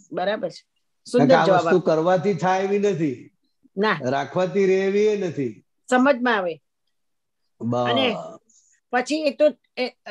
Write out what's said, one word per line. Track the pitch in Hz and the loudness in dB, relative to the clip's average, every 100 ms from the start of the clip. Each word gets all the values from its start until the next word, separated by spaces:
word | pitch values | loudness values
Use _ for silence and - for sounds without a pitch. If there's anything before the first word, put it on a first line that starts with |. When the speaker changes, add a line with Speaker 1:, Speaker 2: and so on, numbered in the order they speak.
| - | -14
Speaker 1:
બરાબર | 175 185 185 - | -6 -4 -4 -6
છે. | - | -12
Speaker 2:
કારણ | _ _ _ _ - | _ _ _ _ -2
કે | |
Speaker 1:
સુંદર | 240 147 | 2 6
Speaker 2:
આ | 165 170 | 6 6
Speaker 1:
જવાબ | 180 | 2
Speaker 2:
વસ્તુ | 165 | 4
Speaker 1:
આપ્યો. | 175 | 2
Speaker 2:
કરવાથી | 165 160 170 185 202 | 2 2 2 2 0
થાય | 185 180 190 | 0 0 0
એવી | 196 202 | 0 0
નથી, | 202 165 156 120 - _ _ _ _ 190 | 0 0 -4 -4 -12 _ _ _ _ -4
Speaker 1:
ના. | 214 160 | -2 -2
Speaker 2:
રાખવાથી | 123 139 135 180 185 196 190 | -2 -4 -2 -4 -2 0 2
રહે | |
એવી | 190 196 202 | 2 0 0
એ | 214 208 180 | 0 0 -4
નથી. | 143 123 - _ _ - | -4 -6 -8 _ _ -2
Speaker 1:
સમજમાં | 254 269 247 247 214 | 2 2 2 0 -2
આવે. | 180 156 _ _ _ _ _ _ _ _ _ - | -4 -8 _ _ _ _ _ _ _ _ _ -10
Speaker 2:
બસ. | 113 123 123 | -4 -2 0
Speaker 1:
અને | 120 254 175 - - _ _ _ _ _ | 0 -2 -4 -10 -18 _ _ _ _ _
પછી | 247 247 | -4 -2
એ | 311 302 | -2 -2
તો | 233 302 - _ - | 2 0 0 _ -8
એ | 247 - - | -8 -10 -16